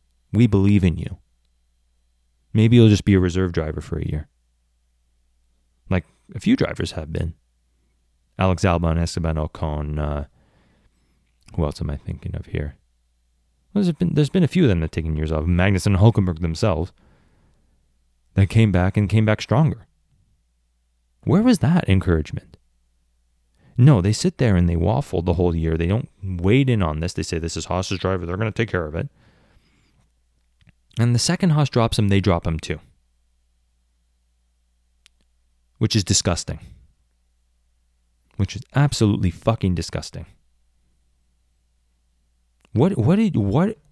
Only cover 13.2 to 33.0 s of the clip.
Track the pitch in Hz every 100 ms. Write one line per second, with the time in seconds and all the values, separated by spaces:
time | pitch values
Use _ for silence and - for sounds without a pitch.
13.2 | _ _ _ _ _ 208 180 151 175 147
14.2 | 147 190 175 185 139 87 80 - 80 78
15.2 | 78 78 82 87 98 95 101 92 113 -
16.2 | 92 80 85 80 110 82 87 _ _ _
17.2 | _ _ _ _ _ _ _ _ _ _
18.2 | _ - 98 113 110 90 92 104 104 110
19.2 | 107 104 - 110 151 117 - _ _ _
20.2 | _ _ _ _ _ _ _ _ _ _
21.2 | - 175 247 220 131 175 - 95 92 80
22.2 | - - - - _ _ _ _ _ _
23.2 | _ _ _ _ _ - 135 117 95 110
24.2 | 185 - 120 90 87 82 90 127 - 92
25.2 | 87 87 90 82 80 80 85 113 135 _
26.2 | 98 87 92 131 135 113 82 78 87 -
27.2 | 78 82 82 82 - 90 95 95 95 95
28.2 | 85 92 110 - 110 92 78 85 143 _
29.2 | _ _ _ _ _ _ _ _ _ _
30.2 | _ _ _ _ _ _ _ - 120 120
31.2 | - 180 180 151 139 123 113 - 101 98
32.2 | 95 85 - 78 - 78 _ _